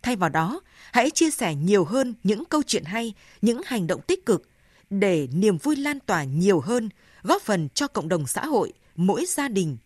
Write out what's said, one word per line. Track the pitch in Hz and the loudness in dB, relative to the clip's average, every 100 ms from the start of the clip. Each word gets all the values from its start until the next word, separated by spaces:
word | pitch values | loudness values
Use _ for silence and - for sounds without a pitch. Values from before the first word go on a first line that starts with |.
Thay | - 240 | -2 0
vào | 175 | 0
đó, | 151 160 302 _ - - | 0 0 -4 _ -20 -4
hãy | 247 247 | 0 2
chia | - 320 | 2 0
sẻ | - 202 | 0 -4
nhiều | 147 160 202 | -2 2 4
hơn | 156 240 254 226 | 4 0 -2 -2
những | 185 214 | -2 -2
câu | 339 302 277 | 0 -2 0
chuyện | 208 | -4
hay, | 147 208 233 202 - - | -4 -6 -6 -10 -20 -2
những | 214 233 370 | 0 0 -2
hành | 240 165 | -4 -2
động | 180 | -2
tích | - 370 - | 0 -2 2
cực | 190 _ _ _ _ _ | 0 _ _ _ _ _
để | 196 202 170 139 | 0 2 2 0
niềm | 143 214 175 | 0 2 2
vui | 277 294 | 0 -2
lan | 285 285 | -2 -6
tỏa | - 180 | -2 -2
nhiều | 139 139 185 185 | 0 0 4 2
hơn, | 135 247 220 - _ - | 2 -2 -2 -10 _ -14
góp | 185 285 | 0 0
phần | - 196 151 | 2 -2 -2
cho | - 285 | -4 -4
cộng | - 160 | -4 -2
đồng | 175 139 | -2 -2
xã | - 294 | -4 -2
hội, | 269 151 - _ - | 0 -2 -6 _ -2
mỗi | 180 202 349 | 0 2 0
gia | - 277 | -2 -2
đình | 202 165 123 | 0 -2 -4